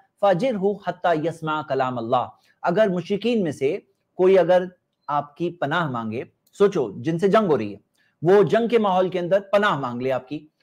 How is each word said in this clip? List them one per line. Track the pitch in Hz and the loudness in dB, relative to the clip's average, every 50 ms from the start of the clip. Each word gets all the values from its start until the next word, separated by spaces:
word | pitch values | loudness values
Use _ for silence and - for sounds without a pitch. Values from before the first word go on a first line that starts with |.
| - _ _ - - | -20 _ _ 0 2
फजिरहु | 202 190 165 214 269 240 202 185 202 208 202 - | 2 2 2 0 -2 -2 0 -2 -2 -4 -4 -6
हत्ता | 180 170 - - 180 170 | -10 -8 -2 0 0 0
यस्मा | 156 151 165 160 - 160 156 156 156 151 | 0 0 -4 -6 -6 -6 -6 -4 -4 -4
कलाम | - 135 135 131 127 123 | -4 -2 -2 -2 -2 -4
अल्लाह।" | 123 113 113 123 127 113 95 - _ _ _ _ _ - | -6 -4 0 0 0 -2 -2 -10 _ _ _ _ _ -4
अगर | 165 170 202 220 208 | -2 2 2 2 2
मुशरिकीन | 180 180 170 - 202 190 - 226 247 220 190 | 0 -2 -4 -4 -4 -4 -2 0 0 0 0
में | 160 135 | -2 -4
से | - - 135 170 214 - _ _ _ _ _ _ | -2 -2 -2 -2 -4 -10 _ _ _ _ _ _
कोई | - 180 185 190 | 2 4 6 6
अगर | 190 170 160 180 180 185 185 - _ _ _ _ _ _ - | 6 6 4 4 2 2 -2 -10 _ _ _ _ _ _ -6
आपकी | 147 147 147 - _ - 170 175 | -4 -4 -4 -6 _ -8 -8 -6
पनाह | 175 - - - 151 180 170 147 | -6 -6 -6 -4 -2 -2 -2 -4
मांगे, | 123 117 113 110 107 123 165 - _ _ _ _ _ | -4 -6 -6 -6 -8 -8 -10 -12 _ _ _ _ _
सोचो | - 196 202 196 170 131 104 98 | 2 2 2 2 0 -2 -4 -6
जिनसे | - 120 151 165 170 190 196 | -8 -6 -4 -4 0 0 2
जंग | 180 220 220 | 2 2 2
हो | 185 147 | 2 0
रही | 120 110 104 98 | -2 -2 -6 -10
है, | - _ _ _ _ _ _ _ - - | -14 _ _ _ _ _ _ _ -4 2
वो | 165 196 208 196 | 4 4 4 4
जंग | 147 165 220 233 220 | 4 2 0 0 2
के | 240 226 | 0 2
माहौल | 214 202 185 185 185 180 | 2 2 2 2 0 0
के | 165 180 | -2 -4
अंदर | 175 170 185 202 | -2 0 0 0
पनाह | 196 - - 202 208 208 175 143 | 0 0 0 0 2 2 0 -2
मांग | 135 123 120 120 127 | -4 -6 -6 -4 -4
ले | 131 | -2
आपकी, | 131 123 123 - 147 156 156 - _ _ | -2 -4 -4 -8 -12 -12 -12 -16 _ _